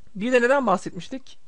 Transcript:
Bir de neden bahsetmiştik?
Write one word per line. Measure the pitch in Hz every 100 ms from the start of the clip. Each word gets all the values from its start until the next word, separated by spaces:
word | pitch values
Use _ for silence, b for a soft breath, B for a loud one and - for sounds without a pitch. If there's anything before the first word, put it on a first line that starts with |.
| -
Bir | 196 233
de | 254
neden | 240 285 233
bahsetmiştik? | 185 - 175 - 262 - -